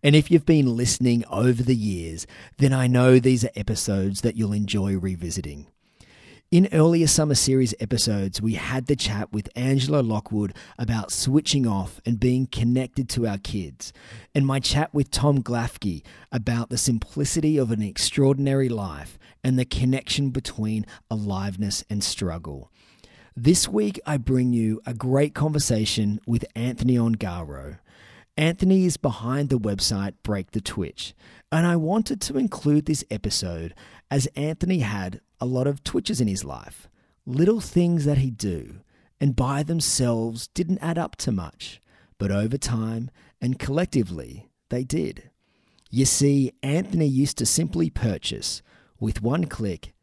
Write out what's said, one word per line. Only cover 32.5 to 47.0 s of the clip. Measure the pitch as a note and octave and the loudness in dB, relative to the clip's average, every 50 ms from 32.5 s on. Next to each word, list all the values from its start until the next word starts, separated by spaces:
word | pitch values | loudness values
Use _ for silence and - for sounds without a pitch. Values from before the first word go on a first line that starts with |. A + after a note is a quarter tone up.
| - - - D3 D3 D3+ D3 | -2 -2 0 2 2 2 2
this | - D#3 C#3 - _ | 0 -4 -4 -4 _
episode | A2+ G#2 _ G#2 - - - F2+ F2 E2 E2 E2+ - - - - - - _ _ C#3 | -10 -6 _ -4 -4 -2 -4 -4 -6 -6 -8 -10 -12 -14 -20 -20 -20 -20 _ _ -2
as | C#3 B2+ C#3+ _ | -2 -2 -2 _
Anthony | - C#3+ D3+ D#3+ - - F3 F#3+ F3 | -4 -4 -4 -4 -4 -2 0 0 0
had | C3 G#2 G2+ G2+ F#2+ F#2 F#2 - _ _ _ _ | 0 -2 -2 -4 -6 -8 -10 -12 _ _ _ _
a | - | -6
lot | B2 B2+ B2+ B2+ | -4 -2 0 0
of | C#3 C#3+ C#3 _ | 0 -2 -4 _
twitches | - - - - - A3 A#2+ | -4 -4 -4 -4 -2 -2 0
in | B2+ G#2+ | 0 0
his | F#2+ F#2+ - | 0 -4 -6
life, | C#2 C2+ A#1+ - - - - - - _ _ _ _ _ _ _ | -8 -12 -12 -14 -16 -20 -20 -20 -20 _ _ _ _ _ _ _
little | - B2 C3+ E3 F#3 A3 A3+ | -6 0 2 2 2 2 0
things | - - - F3 F3 F3 F3 E3+ C#3+ | -2 -2 0 2 2 2 2 2 2
that | C#3+ D3 | 2 2
he'd | C3+ C3 C3 A#2+ G#2+ | 2 0 0 -2 -4
do, | - G2+ F2 D#2 B1 A1 - F#2 _ _ _ _ _ _ _ _ | -4 -4 -4 -4 -8 -12 -18 -20 _ _ _ _ _ _ _ _
and | D3 C#3+ B2+ | 0 0 2
by | A#2 C3 A#2 C#3 C#3 D3+ | 0 -2 -2 -2 -2 -2
themselves | D3+ E3+ E3 D3 - - - C3 B2 A#2 A2+ A2+ A#2 A2+ A#2 - - | -2 -2 -2 -2 -2 0 0 0 0 0 0 -2 -4 -6 -8 -12 -12
didn't | _ - F3+ E3 F#3 - | _ -6 -2 -2 -2 -2
add | - E3 E3+ | -2 -4 -2
up | E3 E3 - - | -2 -4 -6 -8
to | - - - | -6 -4 -4
much, | A2+ F#2+ F2 D#2 - _ - - - - _ _ _ _ _ _ _ | -2 -4 -4 -8 -12 _ -18 -18 -18 -20 _ _ _ _ _ _ _
but | _ G2+ G2 | _ -4 -2
over | F#2+ G2+ G#2 A2 A#2+ | 0 0 0 -2 -2
time | C#3 - - A#2 A2+ A2 A2+ A2+ A2+ A#2 C3 _ _ _ _ _ _ | -4 -4 -4 -4 -2 -2 -4 -4 -6 -8 -10 _ _ _ _ _ _
and | - B2 C3 - | -4 -4 -4 -2
collectively, | - - C3+ D#3 F3+ F3+ - C#3 A2+ F2 F2 D#2+ C2 A1+ C2 - - _ _ _ _ _ | -4 -2 -2 -2 -2 0 0 0 0 0 -4 -12 -12 -14 -16 -20 -20 _ _ _ _ _
they | - B2 C3 | -6 -6 -4
did. | B2+ - D#3+ D#3 - - - - - _ _ _ _ _ _ _ _ _ _ _ _ | -4 -4 -4 -4 -4 -6 -10 -20 -20 _ _ _ _ _ _ _ _ _ _ _ _
You | - A#2 C3+ | 0 2 2
see, | C3 - - C#3 C#3+ C#3+ C#3 C3+ B2 - _ - | 2 2 4 4 4 4 4 2 0 -2 _ -4
Anthony | C3+ C#3+ E3 F#3 F#3+ G3 E3+ | -2 0 0 -2 0 0 0